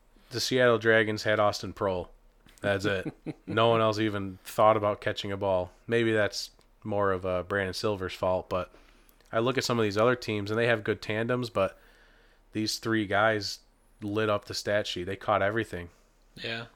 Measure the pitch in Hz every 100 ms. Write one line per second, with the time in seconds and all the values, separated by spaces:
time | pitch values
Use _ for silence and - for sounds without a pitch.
0 | _ _ _ 120 - 127 123 113 113 110
1 | 107 107 113 107 104 98 101 - 101 90
2 | 85 - _ _ - - 104 98 101 95
3 | 90 - - - - 107 117 113 110 107
4 | 110 101 98 92 - - 107 110 104 101
5 | - 101 104 98 101 92 90 - - 117
6 | 113 110 101 - - - _ _ 107 101
7 | 98 92 92 90 90 101 95 90 110 101
8 | 92 - 95 92 - 92 - - - -
9 | _ _ _ 113 120 131 - 120 107 101
10 | 120 123 - 107 101 110 117 113 104 101
11 | - 107 117 127 117 - 95 - - _
12 | _ _ _ _ _ 107 107 - 113 113
13 | 101 98 110 107 98 - _ _ _ _
14 | 104 104 110 104 - 95 - 104 104 90
15 | 87 98 - 101 98 113 107 90 85 -
16 | _ _ _ - 117 117 113